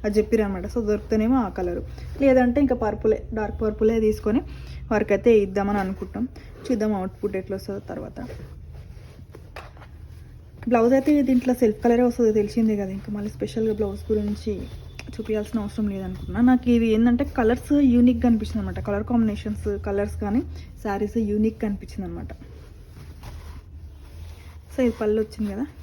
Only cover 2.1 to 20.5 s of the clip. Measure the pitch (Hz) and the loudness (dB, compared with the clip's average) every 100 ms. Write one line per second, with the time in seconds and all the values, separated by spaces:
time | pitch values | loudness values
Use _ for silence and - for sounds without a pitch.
2.1 | - 277 254 247 247 269 247 214 214 220 | 2 6 6 6 4 2 2 0 0 2
3.1 | 214 - 220 208 - 220 208 220 226 214 | 0 -2 -6 -6 -2 -2 2 2 4 2
4.1 | 208 214 247 - - - - - 214 208 | 0 0 0 -2 -12 -12 -12 -2 0 2
5.1 | 202 240 220 196 196 196 202 190 196 190 | 4 6 6 4 -2 0 0 -2 -6 -8
6.1 | 202 247 - - - - 240 214 202 190 | -6 -6 -8 -18 -14 -4 0 0 -2 -4
7.1 | - 208 190 185 190 - 196 - 165 - | -6 -4 -4 -6 -8 -6 -10 -8 -10 -10
8.1 | - 254 - - - - - - - - | -12 -12 -12 -14 -16 -16 -16 -16 -18 -18
9.1 | - - - - - - - - - - | -20 -20 -20 -18 -16 -18 -18 -20 -18 -18
10.1 | - - - - - - 233 233 269 269 | -18 -18 -20 -20 -10 0 4 6 4 4
11.1 | 294 269 247 254 247 226 214 240 233 247 | 4 4 2 2 2 2 4 2 4 4
12.1 | 240 226 214 208 240 220 202 196 196 - | 4 2 4 2 2 2 0 -2 -6 -8
13.1 | 208 208 - 208 233 220 208 208 202 - | -6 -8 -6 -6 -2 -2 0 -2 -4 -2
14.1 | 214 208 208 220 190 - - - - - | 0 0 -4 -4 -6 -8 -12 -14 -14 -12
15.1 | - 214 214 208 220 202 - 208 196 185 | -10 -4 -4 -2 -4 -4 -2 -2 -2 -6
16.1 | 185 - 185 247 254 240 233 226 214 240 | -4 -2 4 6 6 6 4 6 6 6
17.1 | 240 285 - 226 247 - 294 277 240 247 | 4 2 2 2 2 2 4 6 8 6
18.1 | 233 240 220 208 220 190 185 208 202 214 | 6 4 4 2 -4 -4 -4 -2 -2 0
19.1 | 240 220 208 214 214 214 202 208 196 202 | 2 2 0 -6 -4 -4 -4 -2 -2 -2
20.1 | - 208 226 349 | -4 -2 0 -2